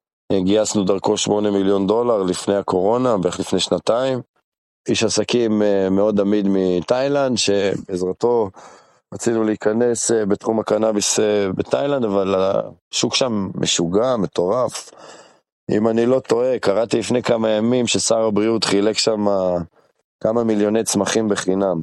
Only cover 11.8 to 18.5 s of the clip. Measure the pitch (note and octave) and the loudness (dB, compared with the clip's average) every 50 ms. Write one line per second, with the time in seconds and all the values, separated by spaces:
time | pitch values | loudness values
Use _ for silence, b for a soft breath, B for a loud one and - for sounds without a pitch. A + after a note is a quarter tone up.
11.8 | C#3 C#3+ C#3+ C3+ A#2+ G#2 G2 G2+ G2 F#2+ F#2+ F#2 F#2+ F#2+ G2 A1 G#2+ - - - | 0 -2 -2 -2 -2 0 0 0 0 0 0 0 0 0 0 -2 -4 -6 -12 -20
12.8 | _ _ - - - A#2+ - - C#3 B2+ A2 G#2 F#2+ F2 - - - - - - | _ _ -4 -4 -2 -2 0 -2 -2 0 0 -2 -4 -4 -4 -4 -4 -2 -2 -2
13.8 | F2 E2 F2+ G#2 A#2+ C3 B2+ A2+ F#2 D#2 - - F2 F2+ G#2+ B2+ B2 G#2+ - - | -2 0 0 0 0 0 0 -2 -2 -2 -2 -2 0 0 0 0 -2 -2 -4 -10
14.8 | - - B B B B B B B B B B B _ _ _ _ - - G#2 | -16 -18 B B B B B B B B B B B _ _ _ _ -2 0 0
15.8 | A2 A2+ A2+ A2+ A#2 B2 B2+ C3 - - A2+ A#2 B2 A#2 B2+ A2 - G#2 G2 G#2 | 2 2 2 2 2 2 2 0 0 0 0 0 2 0 0 0 0 0 0 0
16.8 | A#2 A2 - A#2 G2+ - B2 B2 - - A#2+ A2+ A2+ A2 G#2+ G#2+ A2 A#2 B2 B2+ | 0 0 0 -2 0 0 -2 -2 0 0 0 0 2 2 2 2 2 2 2 2
17.8 | A#2+ A2+ - F#2+ - - A2+ A2+ A2+ A2 G#2 G2+ G#2 A2+ | 2 0 0 -2 0 0 0 2 2 2 2 2 2 2